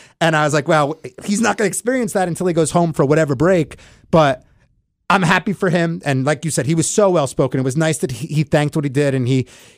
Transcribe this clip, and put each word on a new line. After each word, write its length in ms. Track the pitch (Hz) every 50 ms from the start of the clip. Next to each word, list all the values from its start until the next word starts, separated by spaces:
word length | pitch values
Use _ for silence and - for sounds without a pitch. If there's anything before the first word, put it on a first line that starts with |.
| - - _ -
And 140 | 165 165 160
I 100 | 151 151
was 100 | 151 139
like, 120 | 151 139
"Wow, 280 | 156 165 151 147 143 156 - - 131 - - -
he's 160 | - 208 196 226
not 140 | 214 196 -
gonna 100 | 220 185
experience 460 | - - - 233 262 262 240 202 -
that 120 | 202 185
until 200 | 180 160 - 180 185
he 60 | 170
goes 160 | 170 160 143 -
home 200 | 175 170 165 156
for 100 | - 151
whatever 300 | 135 147 156 160 143 143
break." 400 | 120 147 180 196 175 147 - - - - - - _ _ -
But 320 | - 165 151 143 131 - - _ _ _ _ _ _ _ _ _ _ _ _ -
I'm 120 | 175 196 180
happy 300 | 156 190 185 175 214 185
for 180 | - - 185
him. 300 | 160 175 170 165 165 180 -
And 200 | 151 139 131 131
like 200 | 143 156 - -
you 60 | 165
said, 160 | 127 - 135
he 80 | 127 165
was 140 | 160 156 -
so 220 | - - 208 190
well-spoken. 480 | 180 165 143 131 - - 143 127 - 131
It 40 | 127
was 120 | 135 123
nice 220 | 156 160 160 156 -
that 140 | - 131 127
he, 160 | 107 139 -
he 140 | 151 151 151
thanked 320 | - - 151 147 147 -
what 80 | 160 143
he 40 | 143
did, 240 | 123 143 147 143 131
and 120 | 135 123
he, 200 | 120 135 131 123 - - - - - -